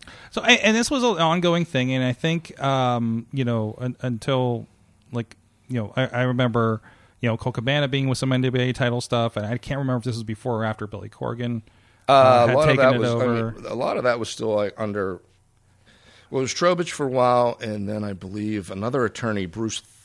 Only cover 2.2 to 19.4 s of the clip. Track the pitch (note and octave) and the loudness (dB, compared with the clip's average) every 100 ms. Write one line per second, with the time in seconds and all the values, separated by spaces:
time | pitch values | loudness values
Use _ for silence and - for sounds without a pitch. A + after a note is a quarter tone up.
2.2 | D#3+ E3 - - C#3 C3 B2+ A#2+ A#2 A2+ | -2 -2 -6 -4 -2 0 2 0 0 -4
3.2 | - C3+ A#2+ A#2 G#2+ A2 B2+ B2 B2+ A2+ | -4 -4 -2 -2 -2 -6 -8 -6 -6 -4
4.2 | - C3 B2 A#2 G#2+ _ _ _ _ A#2+ | -2 0 0 -4 -8 _ _ _ _ -8
5.2 | A2+ - _ _ - B2 G2+ C3 B2+ B2 | -8 -14 _ _ -8 -6 -4 -4 -2 -2
6.2 | B2+ B2+ B2 A#2 A2+ A2 - - _ _ | 0 0 0 2 0 0 -6 -20 _ _
7.2 | A#2+ A2+ B2+ A#2+ A#2+ D3 C#3 C#3 C3+ B2+ | -2 -2 -4 -4 -2 0 0 0 0 0
8.2 | C3 B2+ B2+ B2+ B2+ B2 B2 A#2+ - A#2+ | 0 0 0 0 0 0 0 -2 -2 -2
9.2 | A#2 G#2+ G#2 B2 - C#3 C3 B2+ B2+ A#2 | 0 -2 -4 -6 -6 -4 -2 -2 -2 -6
10.2 | A2 G#2+ B2+ A2 A2 G#2+ G#2 G2+ G2+ - | -6 -6 -4 -2 -2 -4 -8 -10 -14 -8
11.2 | A#2+ A#2 A#2+ A2+ - _ _ _ - C#3 | -6 -4 -4 -4 -8 _ _ _ 4 8
12.2 | C3 B2 A#2+ - D#3 C3+ C3 B2 A#2+ A#2 | 8 8 6 6 4 6 6 4 2 0
13.2 | B2 A#2 A2+ G#2 G#2+ A2+ - - B2 A#2+ | 0 0 -2 -6 -8 -4 -2 0 0 0
14.2 | G#2+ - A2 G#2+ G#2 - G#2+ G#2 F#2+ F2 | -4 -4 0 0 0 -4 -4 -4 -4 -6
15.2 | - _ _ _ _ _ _ _ _ - | -14 _ _ _ _ _ _ _ _ -20
16.2 | - C3+ C3 - F3 F3 E3 - C3+ B2+ | -6 -4 -4 0 2 2 -2 -4 -2 2
17.2 | B2 B2 A#2+ A#2 A2+ G#2+ G2+ G#2+ G#2 F#2 | 4 4 2 -2 -6 -6 -6 -4 -6 -8
18.2 | F#2 G#2 G#2+ G#2 F#2 F#2+ A2+ C3+ A2+ - | -10 -6 -4 -4 -6 -6 -4 -2 -2 -2
19.2 | A#2 G2+ | -4 -4